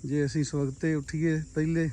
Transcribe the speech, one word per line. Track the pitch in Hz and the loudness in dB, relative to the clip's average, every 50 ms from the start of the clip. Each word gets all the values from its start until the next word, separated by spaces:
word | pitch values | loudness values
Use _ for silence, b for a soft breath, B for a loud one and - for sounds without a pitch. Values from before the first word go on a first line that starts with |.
| - | -4
ਜੇ | 139 139 147 147 | 0 0 2 2
ਅਸੀਂ | 139 - 156 147 | 2 2 0 0
ਸਵਖਤੇ | 135 - 143 143 135 131 - - 165 160 | 0 0 0 0 0 -2 -2 -2 0 0
ਉੱਠੀਏ | 151 139 - - 156 160 165 156 156 151 - - | 0 -2 -4 -4 0 2 2 2 0 -2 -4 -2
ਪਹਿਲੇ | 160 156 160 165 165 165 160 | 0 0 2 2 2 0 0